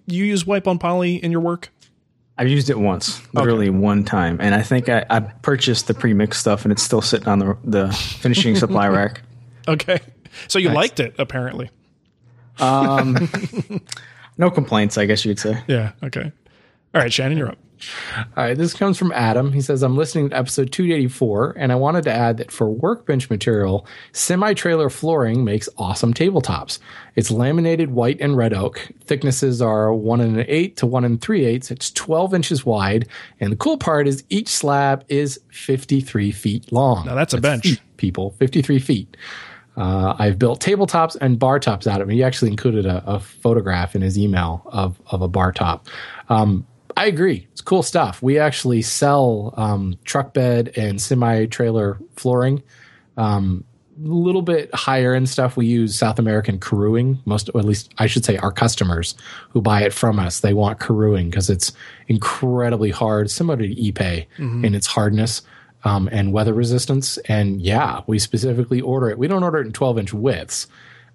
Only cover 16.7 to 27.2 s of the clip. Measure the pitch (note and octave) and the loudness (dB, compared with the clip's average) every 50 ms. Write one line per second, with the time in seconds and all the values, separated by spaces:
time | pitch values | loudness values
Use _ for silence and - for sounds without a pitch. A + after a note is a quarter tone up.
16.7 | _ _ _ _ - E3 B2 A#2+ - - C3 C3+ D#3+ D#3 C3+ - - - _ _ | _ _ _ _ 0 0 0 0 0 -2 -2 0 0 -2 -2 -4 -8 -12 _ _
17.7 | _ - - - - - - - - A#2 A2+ - - C#3 B2 A#2+ B2+ D3 E3+ E3+ | _ -20 -18 -16 -14 -14 -12 -10 -8 -8 -8 -6 -4 -2 -2 -2 0 0 -2 -2
18.7 | - - G3 G3 F#3 - F#3 F3 - B2 A#2 A2+ A2 B2 C3+ C#3+ C3+ C#3+ C3 - | 0 0 0 0 0 0 0 -2 0 0 2 2 2 2 2 0 0 0 0 0
19.7 | C#3+ B2+ C#3 B2+ B2+ C#3+ D#3 D#3 - D#3+ C#3+ C#3 C#3 C3 B2+ B2+ - C#3+ C3 A#2+ | 0 2 2 2 2 2 0 0 0 -2 -2 0 0 -2 -2 -2 0 -2 -2 -2
20.7 | - - F3+ E3+ E3 D3 B2+ B2 - - C3 A2 G2+ G#2 B2+ D#3+ F#3 - C#3 B2+ | 0 -2 0 2 2 2 0 0 0 0 0 0 2 0 0 -2 -2 -2 0 0
21.7 | B2 B2+ C3+ D3 E3+ F3 D3+ C#3+ A2 A#2+ A#2 A#2 A2+ A2+ A2+ - - - A#2 G#2+ | 2 2 2 2 0 0 0 0 0 2 2 0 0 -2 -6 -8 -4 -2 -2 -2
22.7 | G#2+ A#2+ D3+ F#3+ A#3 A#3 - - C#3+ B2+ - - A2+ G2 - A#2+ A2+ G#2 G2 F#2+ | -2 -2 -2 -2 -2 -2 -2 -2 0 0 0 -2 -4 -2 0 0 2 2 2 2
23.7 | F#2+ - - - - - - - - - - - F3+ F3+ G#3 G#3+ G3+ - - F3 | 0 -2 -4 -6 -20 -20 -20 -12 -8 -4 -2 0 0 2 2 2 0 0 0 0
24.7 | E3 D#3+ D3+ C3+ - - D#3 D#3+ E3 D3 A#2+ A2+ A#2 B2+ B2 G#2 G#2 G#2+ - - | 2 2 2 0 -2 -2 -2 0 2 2 2 2 2 2 0 0 0 -2 -4 -6
25.7 | - - G2 F2+ G#2+ - - A#2 A#2 - - G3 G3 D3+ B2+ - F2+ - - - | -10 -8 -6 -6 -4 0 0 0 2 2 2 2 2 0 0 0 -4 -4 -6 -8
26.7 | - - - - - - - - - A#2+ | -12 -14 -14 -20 -20 -20 -14 -6 -2 -2